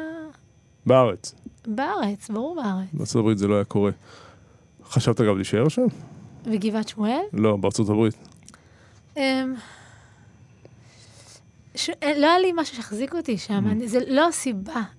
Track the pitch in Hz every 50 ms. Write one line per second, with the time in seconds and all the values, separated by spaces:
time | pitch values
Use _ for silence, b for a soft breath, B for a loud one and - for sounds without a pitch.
0 | 311 320 320 330 311 311 277 - _ _ _ _ _ _ _ _ - 120 123 131
1 | 127 113 92 - - - - - - - - - - 226 208 220 277 339 415 381
2 | 240 202 202 - - - 214 220 247 311 359 330 254 202 190 185 190 185 156 147
3 | 113 107 - 120 107 110 110 95 101 101 104 101 101 - - 104 101 101 95 b
4 | b b b b b b b b b b b b b b _ - - - - 135
5 | - 123 113 - 117 104 101 98 95 - - 104 127 156 - 240 254 226 B B
6 | B B B B B B B B - 233 220 202 196 220 202 220 214 - - 220
7 | 208 214 247 302 392 415 - 104 107 110 104 101 98 101 104 - 110 101 107 107
8 | 113 107 - - - - - - - - b b b b b b b b b b
9 | _ _ - 294 269 262 262 262 262 262 262 233 B B B B B B B B
10 | B B B B B B B B B - - _ - b b b b b b b
11 | b b b b b b b b _ _ _ _ _ - - - - - 349 -
12 | - 285 302 294 285 311 339 359 370 370 339 330 302 - - 240 220 - 208 208
13 | 262 269 339 339 320 - 226 180 - - 208 202 - 214 208 220 247 226 220 247
14 | 254 247 262 277 320 339 320 - - 269 226 190 190 254 311 240 214 - -